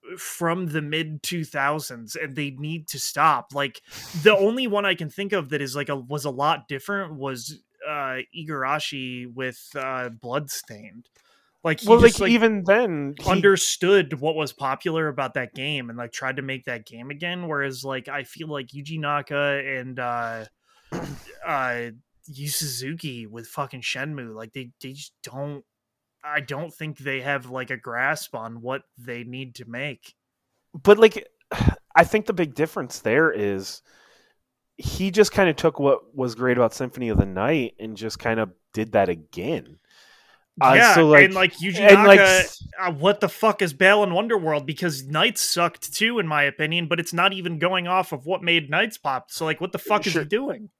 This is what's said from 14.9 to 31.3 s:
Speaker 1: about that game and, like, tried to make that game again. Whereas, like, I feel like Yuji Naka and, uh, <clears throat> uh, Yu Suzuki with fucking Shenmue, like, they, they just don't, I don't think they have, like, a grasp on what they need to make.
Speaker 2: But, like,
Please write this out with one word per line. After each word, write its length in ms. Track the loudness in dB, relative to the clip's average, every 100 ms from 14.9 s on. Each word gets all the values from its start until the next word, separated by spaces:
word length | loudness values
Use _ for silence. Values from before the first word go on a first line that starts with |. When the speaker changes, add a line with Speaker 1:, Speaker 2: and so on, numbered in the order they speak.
| -2 -4
Speaker 1:
about 260 | -4 -6
that 200 | -6 -8
game 340 | -8 -6 -6 -8
and, 100 | -12
like, 140 | -12
tried 240 | -8 -8 -8
to 60 |
make 220 | -8 -10
that 200 | -10 -12 -12
game 240 | -18 -16
again. 380 | -12 -10 -8 -6
Whereas, 360 | -4 -6 -6
like, 240 | -8 -10 -8
I 160 | -10
feel 240 | -10 -14 -10
like 200 | -10 -12
Yuji 300 | -16 -12 -8
Naka 640 | -4 -4 -4 -2 -2 -2
and, 340 | -4 -8 -8 -8
uh, 460 | -6 -4 -6 -8 -14 _ _ _ _
<clears throat> 540 | -12 -10 -14 -18 -14 -6
uh, 340 | -2 -2 -4 -8 -14 _ _ -20
Yu 220 | -12 -8
Suzuki 760 | -6 -6 -8 -10 -10 -10 -10 -14
with 200 | -16 -12
fucking 340 | -8 -8 -8
Shenmue, 540 | -8 -6 -8 -8 -12
like, 180 | -14 -14
they, 180 | -14 -16 _
they 100 | -18
just 200 | -16 -20 _
don't, 400 | -16 -12 -10 -12 _ _ _ _ _ _
I 180 | -8 -6
don't 320 | -6 -10 -10
think 260 | -12 -12 -10
they 220 | -8 -8
have, 260 | -6 -6 -6
like, 200 | -12 -8
a 60 | -10
grasp 560 | -8 -4 -4 -4 -8
on 260 | -12 -12 -12
what 220 | -8 -10 _ _
they 260 | -14 -12
need 300 | -12 -14 -14 -16
to 80 | -14
make. 480 | -10 -10 -12 -20 _ _ _ _ _ _
Speaker 2:
But, 240 | 0 6 8
like, 280 | 8 4 -14